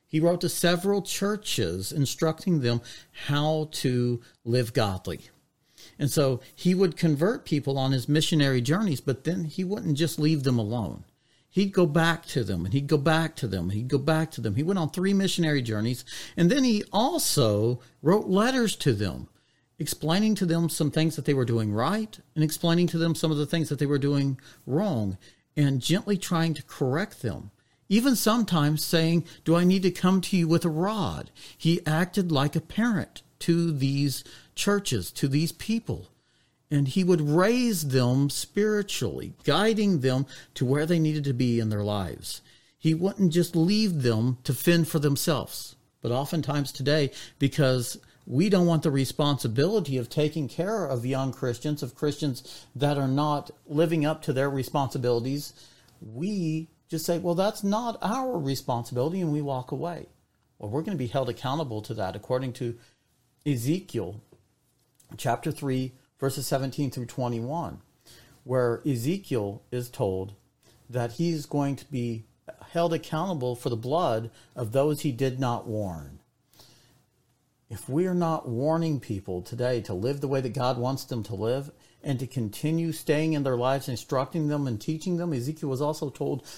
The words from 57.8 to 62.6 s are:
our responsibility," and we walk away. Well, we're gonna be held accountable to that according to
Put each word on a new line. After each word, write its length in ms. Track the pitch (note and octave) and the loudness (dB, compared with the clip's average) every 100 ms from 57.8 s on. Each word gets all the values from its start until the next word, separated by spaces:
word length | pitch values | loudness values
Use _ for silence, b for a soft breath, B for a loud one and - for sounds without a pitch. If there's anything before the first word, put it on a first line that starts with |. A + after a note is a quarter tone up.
| A#3+ - | -2 -4
our 360 | F#3 B3 C4 A#3 | -2 -2 -2 -2
responsibility," 840 | C3+ C3+ - A#2+ A#2 B2 C#3 F#3+ | -2 -2 -2 -4 -2 -2 -2 0
and 100 | E3+ | 0
we 100 | D3 | 0
walk 300 | C#3+ C3 B2+ | -2 -4 -4
away. 360 | C3+ E3 E3+ - _ _ _ _ - | -6 -6 -8 -14 _ _ _ _ -14
Well, 100 | G#2 | -6
we're 120 | B2 | -4
gonna 160 | F3 F#3+ | -2 -4
be 100 | B2+ | -2
held 220 | C#3 B2+ | -2 -2
accountable 520 | A#2 B2+ D3 D3 G#2+ | -2 -4 -2 -4 -6
to 100 | G#2 | -6
that 240 | A2 F#2+ G2 | -4 -4 -6
according 340 | - B2+ C3 | -4 -2 -2
to 240 | A#2 | -6